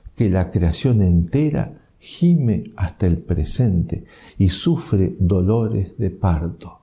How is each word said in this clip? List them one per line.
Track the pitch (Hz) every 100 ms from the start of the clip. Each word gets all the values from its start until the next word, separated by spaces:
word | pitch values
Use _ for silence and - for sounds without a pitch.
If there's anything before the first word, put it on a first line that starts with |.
| - -
que | 110
la | 92 87
creación | 98 85 - 131 110
entera | 92 87 85 135 151 143 - - _ _
gime | - - 175 165 120 95 - -
hasta | 90 - 92
el | 85
presente | - 80 76 - 120 87 - - - - - -
y | 95
sufre | - 170 160 - 101 92 -
dolores | 90 95 92 113 110 110 92 -
de | 98
parto". | 87 95 78 85 - - -